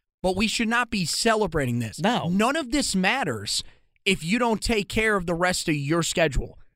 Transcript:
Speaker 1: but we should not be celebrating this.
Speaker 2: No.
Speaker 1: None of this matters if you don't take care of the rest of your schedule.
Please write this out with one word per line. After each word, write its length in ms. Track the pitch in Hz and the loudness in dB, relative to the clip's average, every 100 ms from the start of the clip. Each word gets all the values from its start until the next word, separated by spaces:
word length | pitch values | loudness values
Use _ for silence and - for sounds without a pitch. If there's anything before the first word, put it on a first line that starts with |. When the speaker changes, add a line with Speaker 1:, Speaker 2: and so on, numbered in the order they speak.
| _ _ | _ _
Speaker 1:
but 140 | 180 185 | -2 0
we 100 | 220 | 0
should 220 | - 220 | 0 0
not 220 | 240 240 | 0 0
be 160 | 208 165 | -2 -2
celebrating 720 | - 233 220 190 156 127 120 | 0 2 2 2 0 0 -2
this. 200 | 113 - | -4 -2
Speaker 2:
No. 300 | 196 214 165 | 0 0 0
Speaker 1:
None 280 | 190 233 320 | 2 2 0
of 160 | 254 | -2
this 220 | 285 - | -2 0
matters 720 | 190 190 262 180 110 104 - - - _ _ | 2 2 2 -2 -4 -4 -6 -8 -16 _ _
if 180 | 190 185 | 0 0
you 160 | 160 240 | 0 0
don't 220 | 240 214 | 2 0
take 260 | - 220 - | 0 -2 0
care 300 | 220 220 202 | 0 0 0
of 80 | |
the 100 | 175 | 0
rest 320 | 170 180 180 - | 0 0 0 -2
of 80 | |
your 280 | 151 139 165 | -2 0 0
schedule. 560 | 160 180 160 123 - - - | 0 2 2 0 -4 -8 -20